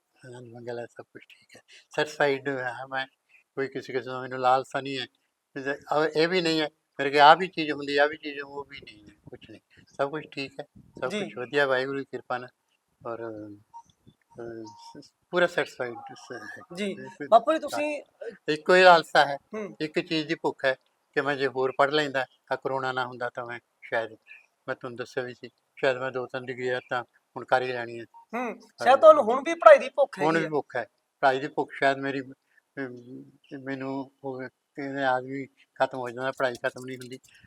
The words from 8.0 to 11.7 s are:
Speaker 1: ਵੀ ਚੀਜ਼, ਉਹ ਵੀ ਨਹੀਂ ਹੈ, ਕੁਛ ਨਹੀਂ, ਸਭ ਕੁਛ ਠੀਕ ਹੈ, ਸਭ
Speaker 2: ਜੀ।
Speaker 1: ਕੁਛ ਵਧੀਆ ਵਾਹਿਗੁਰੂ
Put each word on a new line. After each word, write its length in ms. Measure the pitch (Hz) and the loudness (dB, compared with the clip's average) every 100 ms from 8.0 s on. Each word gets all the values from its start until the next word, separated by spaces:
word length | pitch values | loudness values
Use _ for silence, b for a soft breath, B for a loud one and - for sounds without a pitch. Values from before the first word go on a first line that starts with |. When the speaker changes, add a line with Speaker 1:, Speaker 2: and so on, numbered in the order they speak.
| 147 | 2
Speaker 1:
ਵੀ 80 | 156 | 0
ਚੀਜ਼, 240 | 151 143 | -10 -10
ਉਹ 240 | 139 143 | -12 -12
ਵੀ 160 | 139 143 | -14 -18
ਨਹੀਂ 240 | - - - | -20 -20 -20
ਹੈ, 60 | - - | -20 -20
ਕੁਛ 200 | 127 - | -20 -20
ਨਹੀਂ, 100 | 104 _ b _ - | -20 _ b _ -6
ਸਭ 140 | 139 | -4
ਕੁਛ 140 | 156 - | -4 -10
ਠੀਕ 200 | - 135 - | -10 -10 -10
ਹੈ, 40 | 147 - - - | -16 -18 -20 -8
ਸਭ 100 | 127 | -6
Speaker 2:
ਜੀ। 100 | 208 | -6
Speaker 1:
ਕੁਛ 180 | 180 147 | -8 -8
ਵਧੀਆ 280 | 123 143 | -4 0
ਵਾਹਿਗੁਰੂ 320 | 139 | 2